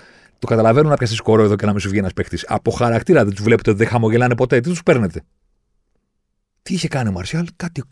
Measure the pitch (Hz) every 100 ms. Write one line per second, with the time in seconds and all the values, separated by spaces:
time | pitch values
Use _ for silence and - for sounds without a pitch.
0 | - _ _ _ 117 113 110 120 156 143
1 | 120 110 - 110 107 101 104 101 95 101
2 | 95 - - - - 104 - - 120 117
3 | - 160 104 98 104 113 - 104 110 120
4 | 113 113 123 120 127 131 123 175 - 143
5 | 101 80 - _ _ _ _ _ _ _
6 | _ _ _ _ _ _ - 185 165 139
7 | 117 92 90 160 170 - 175 151 -